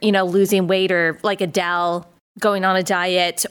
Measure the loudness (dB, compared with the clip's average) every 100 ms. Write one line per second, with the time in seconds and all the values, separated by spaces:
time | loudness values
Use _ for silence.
0 | 0 2 2 2 2 2 2 0 0 0
1 | 0 -2 -4 -2 -4 -2 -2 -2 -2 -4
2 | -8 _ _ -4 -2 0 0 0 0 -2
3 | 0 0 0 -2 -4